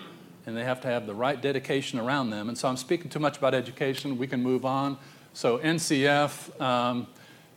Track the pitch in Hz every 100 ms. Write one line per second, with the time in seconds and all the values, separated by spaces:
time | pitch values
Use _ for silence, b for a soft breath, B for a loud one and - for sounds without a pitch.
0 | B B B B - 117 123 127 131 120
1 | 107 104 131 131 139 131 135 139 135 123
2 | 120 143 120 104 107 113 135 127 - 175
3 | 160 151 147 - 131 131 123 - 135 131
4 | 143 123 135 131 123 127 131 135 139 135
5 | B B B - 127 120 156 165 - 143
6 | 143 143 143 - - - 131 123 123 123
7 | 107 B B B B